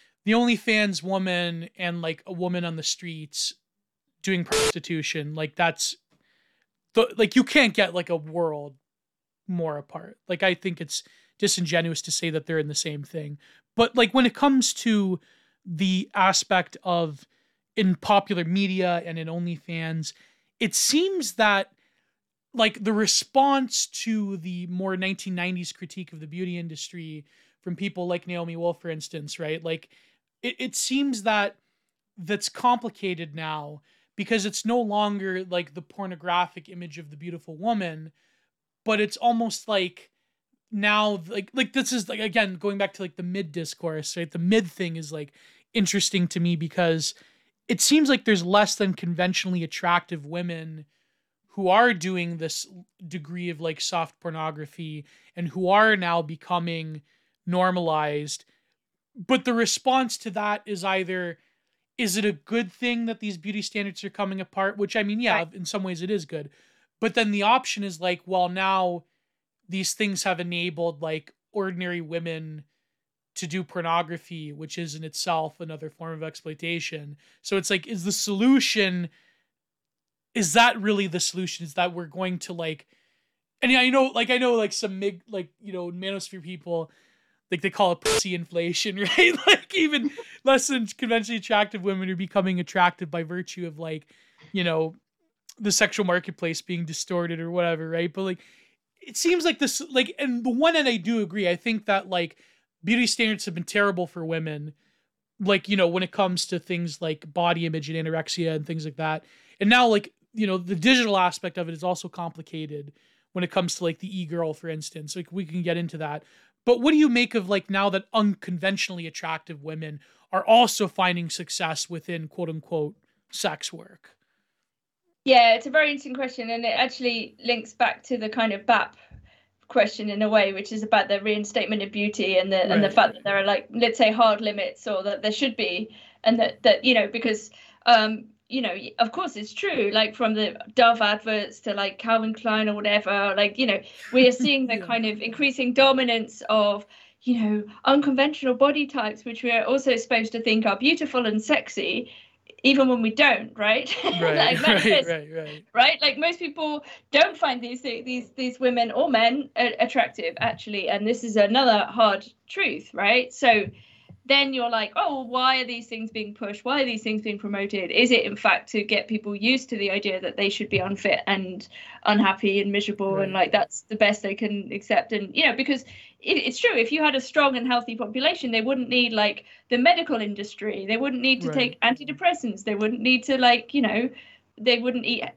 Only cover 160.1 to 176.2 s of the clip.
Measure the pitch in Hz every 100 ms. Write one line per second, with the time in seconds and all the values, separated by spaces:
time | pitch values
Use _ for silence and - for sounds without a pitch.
160.1 | - 165 - 226 - 220 202 - 202 214
161.1 | 233 233 214 202 240 262 208 - 220 220
162.1 | 196 - _ - 381 330 156 - 165 202
163.1 | 247 254 - 254 220 160 - _ _ -
164.1 | - - 277 277 262 240 226 208 - 349
165.1 | 269 240 247 254 262 247 233 220 226 226
166.1 | 226 214 208 202 208 247 285 262 226 220
167.1 | 214 214 208 208 202 202 202 175 202 240
168.1 | 240 - 208 208 185 - 214 208 208 -
169.1 | 214 208 202 226 262 262 214 202 196 202
170.1 | 185 185 - 196 196 214 190 185 196 202
171.1 | 175 - 196 185 185 - - - - -
172.1 | 208 190 190 202 196 202 202 202 202 196
173.1 | 190 190 190 175 208 - - - 214 208
174.1 | 208 196 202 214 202 - 202 - 202 226
175.1 | 104 - - 302 240 269 262 - - -
176.1 | _